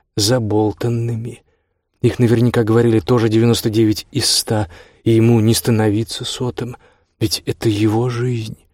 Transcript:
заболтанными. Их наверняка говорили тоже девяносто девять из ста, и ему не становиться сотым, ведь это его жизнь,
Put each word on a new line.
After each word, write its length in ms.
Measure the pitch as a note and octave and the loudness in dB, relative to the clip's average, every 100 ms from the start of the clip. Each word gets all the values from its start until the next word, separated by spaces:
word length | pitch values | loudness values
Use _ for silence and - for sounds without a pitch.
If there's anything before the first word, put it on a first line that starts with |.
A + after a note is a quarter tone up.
| _ | _
заболтанными. 1300 | - G2+ B2+ G#2+ G#2+ G#2+ G2+ A#2+ A#2+ A#2 A2+ A#2 - _ _ _ _ _ _ | -4 0 0 0 0 0 -2 -4 -4 -4 -6 -10 -16 _ _ _ _ _ _
Их 160 | A#2+ - | -2 2
наверняка 440 | A#2+ A#2 A#2+ A#2 | 2 4 2 2
говорили 380 | A2 A2+ A#2 A2 | 2 2 4 2
тоже 300 | - B2 A2 | 2 0 2
девяносто 400 | A2 A#2 A2+ A#2+ | 2 2 2 0
девять 360 | G#2+ G#2+ G#2 - | 0 2 0 -4
из 180 | A#2+ - | -4 -2
ста, 380 | - - A2 G#2 - - _ | -2 -2 -4 -4 -10 -20 _
и 100 | - | 0
ему 280 | A2+ A2+ A#2 | 4 4 4
не 140 | G#2+ | 2
становиться 720 | A2+ - A2 A2 G#2 A2+ - B2 | 0 0 0 2 0 -4 -8 -10
сотым, 500 | - B2+ - A#2+ A#2+ _ _ _ _ | -8 -8 -8 -10 -12 _ _ _ _
ведь 240 | G#2+ - - | -6 -4 -8
это 240 | - A#2 | -4 -2
его 400 | G2+ G#2+ A2 B2 | 0 0 0 -2
жизнь, 480 | A#2+ B2 A#2 A2+ - _ | -4 -4 -4 -8 -14 _